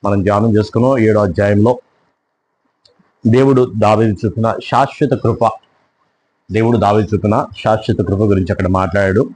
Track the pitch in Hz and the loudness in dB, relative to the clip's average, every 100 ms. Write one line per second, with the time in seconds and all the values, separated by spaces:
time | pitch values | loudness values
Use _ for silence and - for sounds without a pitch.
0 | 101 101 95 101 113 107 104 120 123 135 | -2 -2 0 0 2 0 0 0 0 2
1 | 110 107 104 82 101 104 110 123 _ _ | 2 2 0 0 0 2 2 0 _ _
2 | _ _ _ _ _ _ _ _ _ _ | _ _ _ _ _ _ _ _ _ _
3 | _ _ 117 120 135 127 127 107 104 107 | _ _ 0 2 4 2 0 0 0 2
4 | 113 101 113 92 113 101 - 120 139 - | 2 0 -4 -2 -4 -4 -2 0 0 -2
5 | 147 120 113 113 113 - _ _ _ _ | -2 0 -2 0 -2 -4 _ _ _ _
6 | _ _ _ _ _ 101 113 117 101 104 | _ _ _ _ _ -2 0 2 2 2
7 | 104 101 101 110 151 - - 110 - 110 | 0 -2 0 -2 -4 -6 -2 -2 -2 -4
8 | 95 98 107 98 92 95 92 92 92 87 | -2 0 0 0 0 -2 -2 -2 -2 -2
9 | 98 95 135 | 0 0 -2